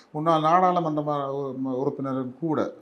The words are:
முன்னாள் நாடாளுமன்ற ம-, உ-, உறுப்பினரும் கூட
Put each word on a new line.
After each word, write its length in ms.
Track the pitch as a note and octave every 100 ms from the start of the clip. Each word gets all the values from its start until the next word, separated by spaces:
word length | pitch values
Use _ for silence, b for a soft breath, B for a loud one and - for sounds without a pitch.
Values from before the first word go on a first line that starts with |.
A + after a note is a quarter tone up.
| B
முன்னாள் 300 | D3+ D#3+ D#3+
நாடாளுமன்ற 600 | D#3 F3 F#3 F3+ E3 D3+
ம-, 240 | D3 D3 C#3
உ-, 440 | C#3 C#3 C3 C3 B2+
உறுப்பினரும் 540 | C#3+ C#3 C3+ C3 B2+ B2
கூட 340 | E3 C#3 F#2+ -